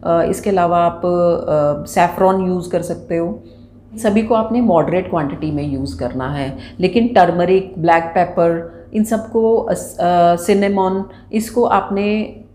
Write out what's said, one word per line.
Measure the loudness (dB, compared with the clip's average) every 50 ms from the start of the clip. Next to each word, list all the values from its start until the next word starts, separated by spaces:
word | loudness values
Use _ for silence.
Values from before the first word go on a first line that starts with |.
| 0
अ, | 2 2 2 2
इसके | 0 -2 -4 -2 0
अलावा | 0 2 2 2 2 2
आप, | 2 0 0 -2 -2
अ, | -2 0 2 2 2 2 0 0 0 0 2 2 0 0 -2 -6
saffron | -4 0 0 0 2 2 2 2 4 4 2 0 0
use | -2 -4 -4 -4
कर | -4 -4
सकते | -4 -4 -8 -10 -8 -6 -4 -4
हो। | -4 -4 -6 -10 -14 -20 -20 -20 -20 -20 -20 -20 -20 -18 -16 -4 -2
सभी | 0 2 2
को | 2 2 2
आपने | 0 2 0 0 0
moderate | 2 4 4 4 2 2 0 -2 -2 -2
quantity | -2 -2 -2 -4 -6 -6 -6 -4
में | -4 -4 -4 -4 -4
यूज़ | -4 -6 -6 -6 -6
करना | -6 -6 -6 -6 -6 -4 -4
है, | -4 -6 -6 -8 -12 -14 -18 -8 -2
लेकिन | -2 0 2 2 0 4
turmeric, | 4 4 4 4 4 0 2 2 2 2 0 -2 -8 -2
black | 2 4 4 4 2
pepper, | 0 0 0 0 0 0 0 2 2 2 -2 -6 -10 -16 -18 -20 -8 -2
इन | -2 -2
सबको, | 0 -2 -4 -4 -2 -2 0 2 2 2
अ, | 2 0 -2
अ, | -4 -6 -6 -12 -6 -2 0 2 4 4 4 4 4
cinnamon, | 2 2 0 2 2 2 0 0 0 0 0 0 -4 -6 -8 -12 -20 -18 -6 -6
इसको | -4 -4 -2 -2 0 0
आपने | 2 2 0 0 -2 -4 -2 -2 -2 -2 -2 -4 -6 -10 -18 -20 -20 -20